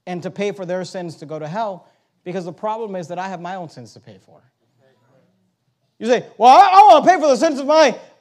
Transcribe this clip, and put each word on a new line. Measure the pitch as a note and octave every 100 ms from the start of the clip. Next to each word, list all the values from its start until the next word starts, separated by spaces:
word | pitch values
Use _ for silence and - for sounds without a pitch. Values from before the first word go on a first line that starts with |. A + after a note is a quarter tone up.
| -
and | F3
to | F3
pay | F#3+ G3+
for | F#3+ F3
their | F3+
sins | F3 F#3+ F3 -
to | D3
go | D#3
to | D3+
hell, | G3+ A3 F3 _ _ _ _ F3+
because | F#3
the | E3
problem | D#3 G#3+ A3 A3 F#3
is | D#3+
that | F3
I | F#3+
have | F3
my | F3 F#3+
own | D#3+
sins | C3+ A2
to | G#2+
pay | A2+ F#2+
for. | _ A2 B2 _ _ _ C3 C3 _ C3 _ _ _ _ _ _ _ -
You | A3
say, | A3 - -
"Well, | A#3+
I, | D#4 G4
I | F#4+ G#4
want | D#4 C4
to |
pay | F4+
for | D4
the | A#3+
sins | D#4+ C#4
of | C4+
my, | D#4 C#4+ - - _